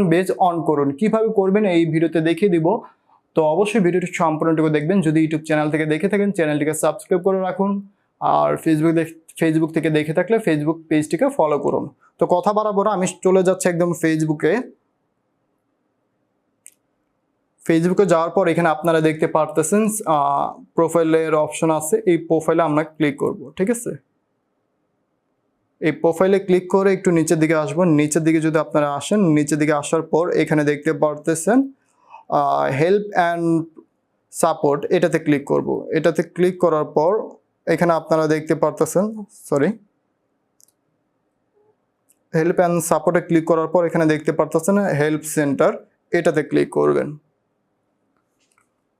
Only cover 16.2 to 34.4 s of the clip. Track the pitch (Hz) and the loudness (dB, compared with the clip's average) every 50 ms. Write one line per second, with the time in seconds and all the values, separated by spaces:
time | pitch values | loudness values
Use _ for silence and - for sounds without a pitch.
16.2 | _ _ _ _ _ _ _ _ _ - _ _ _ _ _ _ _ _ _ _ | _ _ _ _ _ _ _ _ _ -20 _ _ _ _ _ _ _ _ _ _
17.2 | _ _ _ _ _ _ _ _ _ - 165 165 165 180 185 196 202 170 175 160 | _ _ _ _ _ _ _ _ _ 0 0 2 2 2 2 2 2 2 2 2
18.2 | 165 165 - 196 190 170 160 170 170 160 151 151 165 170 160 160 156 156 151 156 | 2 0 0 0 0 2 0 0 0 0 0 0 0 0 0 2 2 0 0 0
19.2 | 170 156 - 160 151 151 151 156 151 156 202 214 220 208 214 - - 156 156 147 | -4 0 0 0 -2 0 0 -2 -2 0 0 0 0 -2 -4 -4 -4 -2 0 0
20.2 | 139 143 139 143 139 - - - - _ _ - 165 160 165 170 165 160 160 160 | 0 0 0 -2 -2 -4 -6 -12 -20 _ _ 0 0 2 2 0 2 2 2 0
21.2 | 160 160 156 151 151 147 - - 165 160 160 151 156 - - - - 185 170 160 | 2 2 0 0 0 -2 -2 -2 -2 0 0 -2 -2 -2 -2 0 2 0 0 0
22.2 | 165 - 165 156 156 170 160 170 170 156 147 151 156 156 - - 156 147 139 - | 0 0 0 0 2 0 0 2 2 2 0 -2 -2 -4 -2 -2 -2 -2 0 -2
23.2 | 151 147 139 - 131 139 - - 190 220 233 233 - 151 151 135 _ _ _ _ | -4 -4 -4 -6 -12 -16 -6 -4 -2 -2 -2 -4 -6 -10 -10 -12 _ _ _ _
24.2 | _ _ _ _ _ _ _ _ _ _ _ _ _ _ _ _ _ _ _ _ | _ _ _ _ _ _ _ _ _ _ _ _ _ _ _ _ _ _ _ _
25.2 | _ _ _ _ _ _ _ _ _ _ _ _ 190 160 143 - - 165 165 - | _ _ _ _ _ _ _ _ _ _ _ _ -4 -4 -2 0 0 0 0 0
26.2 | 190 190 202 190 196 185 180 180 180 180 - 190 190 196 190 185 196 185 170 165 | 0 0 0 0 0 0 0 0 0 0 -2 0 2 2 0 0 0 0 0 0
27.2 | 156 165 175 160 156 156 165 156 151 143 147 170 185 175 151 147 151 151 151 165 | 0 0 0 0 2 0 0 0 -2 -2 -2 0 2 2 2 2 2 0 -2 -2
28.2 | 156 160 160 160 151 160 156 156 147 151 - 151 147 143 143 143 - - 202 214 | 0 0 0 0 0 0 0 -2 -2 0 -2 -2 -2 -2 -4 -6 -4 -2 0 2
29.2 | 196 165 151 151 147 151 156 147 151 147 151 143 139 - 165 160 156 160 - 156 | 2 2 2 2 2 0 -2 -2 0 0 0 -2 -2 -2 -2 -2 -2 0 -2 0
30.2 | 175 180 - 151 156 156 160 151 147 147 147 143 - 160 156 143 156 151 147 147 | 0 0 0 0 0 2 0 0 2 0 -2 -2 -2 -4 -2 0 -2 -2 -2 -4
31.2 | - 170 160 156 - 190 226 269 269 269 - _ _ _ _ _ _ _ - - | -4 -4 -4 -2 0 2 2 2 2 0 -6 _ _ _ _ _ _ _ -20 -20
32.2 | - - 151 147 143 139 139 143 143 143 139 131 160 180 202 208 202 - - 185 | -8 -4 -2 0 0 2 0 0 0 0 0 0 2 2 2 0 0 -2 -2 0
33.2 | 170 170 170 170 170 165 165 160 160 - _ - - _ _ _ _ _ _ _ | 0 0 0 0 0 0 0 0 -2 -4 _ -20 -20 _ _ _ _ _ _ _
34.2 | _ _ - - | _ _ -4 -2